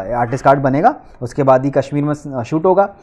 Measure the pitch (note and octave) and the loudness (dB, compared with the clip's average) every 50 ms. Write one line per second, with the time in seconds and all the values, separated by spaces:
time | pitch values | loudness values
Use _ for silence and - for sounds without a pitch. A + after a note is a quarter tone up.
0 | G2 G2 A#2+ A#2+ A#2+ A#2+ B2+ C3 - C#3 C3+ C#3+ C3+ C3+ C3 C#3+ F3 A#3+ C#4+ - | -2 -4 -4 -4 -2 -4 -4 0 2 2 2 4 2 0 0 2 2 2 0 0
1 | - - - - B2 A#2 - - C#3 C3+ C3 B2+ C3 C#3+ C#3 C#3+ C3 - D3 D3 | -6 -20 -16 -14 -12 -8 -4 0 2 4 4 4 2 0 0 -2 -2 -2 -4 -4
2 | C#3+ D3 D3 D3 - D3 C3+ C3 A#2+ - D#3 D#3+ D#3+ F#3+ F3+ F#3 G3+ G3 - - | -2 -4 -4 -6 -8 -10 -8 -8 -6 -4 -4 0 0 2 2 2 2 0 -4 -12